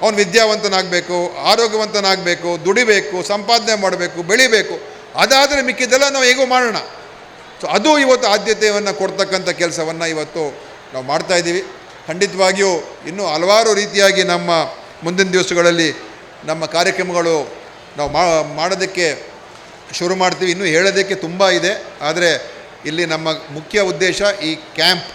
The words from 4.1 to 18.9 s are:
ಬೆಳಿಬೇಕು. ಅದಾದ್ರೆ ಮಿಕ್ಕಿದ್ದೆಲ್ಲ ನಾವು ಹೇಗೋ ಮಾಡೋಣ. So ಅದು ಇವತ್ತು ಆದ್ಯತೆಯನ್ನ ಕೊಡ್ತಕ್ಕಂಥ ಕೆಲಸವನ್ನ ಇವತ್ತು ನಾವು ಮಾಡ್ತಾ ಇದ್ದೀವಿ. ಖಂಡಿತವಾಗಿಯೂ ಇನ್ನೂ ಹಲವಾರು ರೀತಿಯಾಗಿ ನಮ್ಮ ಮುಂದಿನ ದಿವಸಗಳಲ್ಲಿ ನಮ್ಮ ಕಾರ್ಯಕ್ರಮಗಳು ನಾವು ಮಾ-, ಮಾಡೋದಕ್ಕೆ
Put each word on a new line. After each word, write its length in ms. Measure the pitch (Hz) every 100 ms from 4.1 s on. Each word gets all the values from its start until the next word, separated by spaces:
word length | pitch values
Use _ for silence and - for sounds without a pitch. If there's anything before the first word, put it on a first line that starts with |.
| 165
ಬೆಳಿಬೇಕು. 720 | 170 233 254 220 - 165 - - - -
ಅದಾದ್ರೆ 460 | 214 269 277 285
ಮಿಕ್ಕಿದ್ದೆಲ್ಲ 460 | 254 240 247 262 285
ನಾವು 160 | 269
ಹೇಗೋ 220 | 254 254 254
ಮಾಡೋಣ. 300 | 254 240 175 117 - - - - - - -
So 40 | 147
ಅದು 300 | 185 294 302
ಇವತ್ತು 300 | 262 254 226
ಆದ್ಯತೆಯನ್ನ 640 | 208 220 214 214 202 202
ಕೊಡ್ತಕ್ಕಂಥ 580 | 190 190 185 185 185 175
ಕೆಲಸವನ್ನ 540 | 170 170 156 160 165
ಇವತ್ತು 560 | 165 156 151 170 147 123 - - -
ನಾವು 120 | 131 131
ಮಾಡ್ತಾ 300 | 156 190 175
ಇದ್ದೀವಿ. 260 | 170 180 185 - - - -
ಖಂಡಿತವಾಗಿಯೂ 640 | 170 202 185 190 190 196 165 - - 143
ಇನ್ನೂ 200 | 190 180
ಹಲವಾರು 480 | 156 180 214 220
ರೀತಿಯಾಗಿ 480 | 202 208 202 196 190
ನಮ್ಮ 280 | 175 175 175 165 147 - - -
ಮುಂದಿನ 240 | 165 185 190
ದಿವಸಗಳಲ್ಲಿ 680 | 180 - 175 170 170 160 - - - - -
ನಮ್ಮ 220 | 147 160 156
ಕಾರ್ಯಕ್ರಮಗಳು 840 | 165 180 185 180 175 170 156 127 - - - - 143
ನಾವು 140 | 143
ಮಾ-, 460 | 147 175 160 147 147
ಮಾಡೋದಕ್ಕೆ 800 | 175 185 190